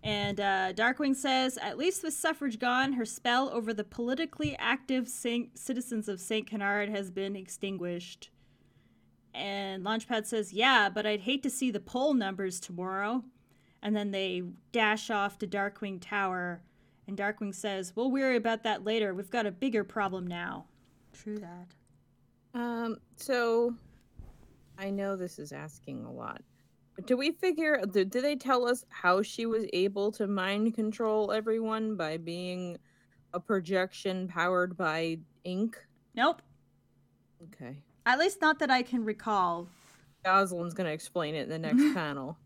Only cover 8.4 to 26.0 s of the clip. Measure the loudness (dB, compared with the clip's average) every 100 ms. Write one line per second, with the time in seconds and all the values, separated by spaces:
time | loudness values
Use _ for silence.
8.4 | _ _ _ _ _ _ _ _ _ -10
9.4 | -6 -6 -6 -6 -4 -4 -2 -4 -2 -4
10.4 | -2 2 6 6 4 2 0 0 0 -2
11.4 | -2 0 -2 -2 -4 0 4 4 2 -2
12.4 | -4 -4 -10 -8 -4 -2 0 -2 -4 _
13.4 | _ _ _ _ -2 0 0 -2 -2 -2
14.4 | -6 -10 _ 2 2 2 0 0 0 -2
15.4 | -4 -2 -2 -4 -8 -8 -6 -2 0 -2
16.4 | -4 -6 -12 _ _ _ -12 -4 -2 -2
17.4 | -6 -4 -4 -4 -4 -2 0 2 4 2
18.4 | 2 0 0 -2 0 2 2 -2 -4 -2
19.4 | -2 0 0 0 -2 -2 -2 -2 -6 -6
20.4 | -6 -8 -12 _ _ _ _ -16 -10 -10
21.4 | -10 -16 -18 -20 _ _ _ _ _ _
22.4 | _ -6 -4 -2 -4 -6 _ -14 0 2
23.4 | 4 4 2 -2 -14 -20 _ -18 -18 -18
24.4 | -20 -20 -20 -8 -6 -2 -2 -2 -4 -8
25.4 | -12 -10 -12 -14 -12 -10